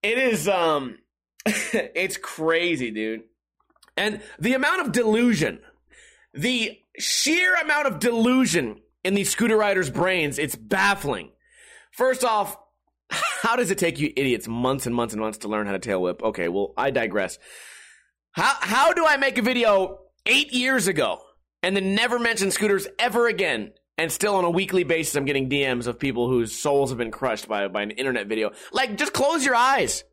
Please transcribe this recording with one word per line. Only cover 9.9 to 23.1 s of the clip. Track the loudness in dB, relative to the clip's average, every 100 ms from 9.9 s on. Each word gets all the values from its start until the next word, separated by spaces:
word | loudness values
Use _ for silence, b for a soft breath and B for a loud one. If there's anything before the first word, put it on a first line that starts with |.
| 0 0 2 -2 -2
it's | -6 -6
baffling. | -4 0 2 0 -2 -6 -8 _ B B B B B
First | -2 0 2
off, | 0 0 -2 -6 _ _ _ _ _
<laughs> | -4 -4 -2
how | 0 0
does | 0
it | 0
take | 0 0
you | -2
idiots | 0 0 0 -2
months | -2 0 0
and | -2
months | -2 -2
and | -2
months | -6 -6
to | -4
learn | -4 -2
how |
to | -4
tail | -2 -2
whip? | 0 -2
Okay, | -4 -2 -2
well, | -2 -4 -2
I | -2
digress. | -2 -2 -2 -4 -8 B B B B B B B B _
How, | -2 0 0
how | 0 2 4
do | 4 4
I | 4
make | 2 0
a |
video | 0 4 4 4 2 -4 -20 _ 0
eight | 2 2
years | 0 2 2 2
ago | 2 0 -2 -10 _ _ _
and | -2
then | 0 0
never | 0 0 0
mention | 0 0 -2
scooters | 0 2 2 -2 -4
ever | 0